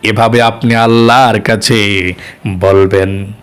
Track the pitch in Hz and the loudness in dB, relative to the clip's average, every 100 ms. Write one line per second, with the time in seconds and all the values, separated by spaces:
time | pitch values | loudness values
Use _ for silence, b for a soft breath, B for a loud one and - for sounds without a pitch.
0 | 107 107 113 120 117 113 120 113 117 117 | -2 0 2 2 0 -2 -2 0 2 4
1 | 117 123 127 110 - 110 - 117 101 98 | 4 4 2 0 -2 -2 0 0 0 -2
2 | 90 92 B B 110 92 95 98 98 98 | -4 -8 B B -10 -2 0 2 2 0
3 | 95 98 101 107 | -2 -6 -10 -16